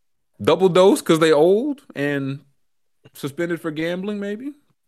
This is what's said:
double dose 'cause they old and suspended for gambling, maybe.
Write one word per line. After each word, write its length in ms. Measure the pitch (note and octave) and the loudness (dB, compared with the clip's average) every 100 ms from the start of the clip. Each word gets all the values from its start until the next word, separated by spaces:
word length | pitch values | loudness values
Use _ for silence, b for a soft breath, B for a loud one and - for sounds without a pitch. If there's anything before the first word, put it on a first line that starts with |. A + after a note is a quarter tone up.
| _ _ _ - | _ _ _ -4
double 260 | G#2 F3 F#3 | 0 2 2
dose 320 | F3 F#3+ D#3 | 4 4 4
'cause 180 | - D#3+ | 2 2
they 140 | D#3+ | 4
old 500 | D3 E3+ G3+ D4 C4 _ | 4 4 2 -2 -8 _
and 460 | C#3 C#3+ C#3+ C3+ C#3 _ _ _ _ _ _ _ | -6 -4 -4 -6 -10 _ _ _ _ _ _ _
suspended 460 | - C#3+ C3+ E3+ E3 | -12 -12 -6 -6 -6
for 100 | E3 | -8
gambling, 480 | D3+ E3 F3+ G3+ G#3 | -6 -6 -6 -8 -8
maybe. 320 | G3+ G#3 C#4 C#4+ _ _ | -10 -10 -12 -16 _ _